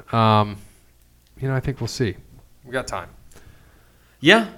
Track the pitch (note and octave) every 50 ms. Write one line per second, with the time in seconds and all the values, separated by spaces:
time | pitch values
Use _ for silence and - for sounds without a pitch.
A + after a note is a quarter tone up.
0 | - - - A#2 A2+ A2 G#2+ G#2+ G#2 G#2 G2+ G2 - - - _ _ _ _ _
1 | _ _ _ _ _ _ _ - C3+ C3+ C3+ B2+ - C#3 A#2+ - A#2 A2 - -
2 | B2+ G2 - - - - - - - - _ _ - B2 B2 C3 B2 - A2+ F#2
3 | E2+ - - - - - - - - - - - - - _ _ _ _ _ _
4 | _ _ _ - C3 D#3 G#3 A#3 G#3+ F#3+ -